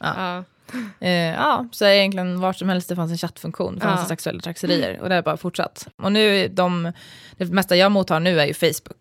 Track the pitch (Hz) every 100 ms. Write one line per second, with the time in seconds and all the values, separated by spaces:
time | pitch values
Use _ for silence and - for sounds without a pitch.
0 | 160 156 185 180 185 _ - 254 214 -
1 | 180 175 165 - 294 269 240 - 208 202
2 | 196 190 180 180 185 185 185 180 175 175
3 | 165 170 170 - 165 - 185 185 208 185
4 | 180 165 165 - 170 170 170 175 90 92
5 | 185 180 165 156 180 - - - - -
6 | 190 214 214 196 185 190 180 175 170 170
7 | - - - - 180 185 185 180 196 202
8 | 185 165 175 165 147 151 165 151 - -